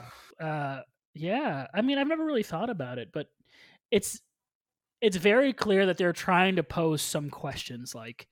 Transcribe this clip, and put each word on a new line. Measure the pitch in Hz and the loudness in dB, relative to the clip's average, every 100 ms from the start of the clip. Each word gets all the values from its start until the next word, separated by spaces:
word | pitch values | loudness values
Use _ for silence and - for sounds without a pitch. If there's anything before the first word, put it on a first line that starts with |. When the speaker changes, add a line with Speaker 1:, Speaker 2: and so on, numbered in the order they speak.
| - - - - | -10 -20 -20 -10
Speaker 1:
Yeah. | 160 | -6
Speaker 2:
Uh, | 156 139 135 - _ _ | -4 -6 -8 -14 _ _
yeah, | 151 165 233 285 139 127 | -8 -4 -2 -2 -4 -4
I | 196 | 0
mean, | 254 277 | 0 2
I've | 277 | 0
never | 320 311 | 0 0
really | 262 | -2
thought | - 165 151 | -2 -4 -4
about | 160 127 123 | -4 -6 -8
it, | 113 | -8
but | 156 143 _ _ _ _ _ - | -8 -10 _ _ _ _ _ 0
it's, | 196 - - _ _ _ _ _ _ _ - | 0 0 -10 _ _ _ _ _ _ _ 0
it's | 220 180 | 0 4
very | 202 226 277 | 4 6 4
clear | - 208 190 190 | 2 2 4 4
that | 170 | 4
they're | 180 | 2
trying | 165 - 180 190 180 | 0 2 4 4 2
to | |
pose | 156 - 165 151 | 0 0 0 0
some | - 156 147 | -2 -4 -6
questions | - 143 - - 120 127 120 | -8 -10 -8 -10 -12 -12 -14
like, | 113 117 - | -14 -16 -20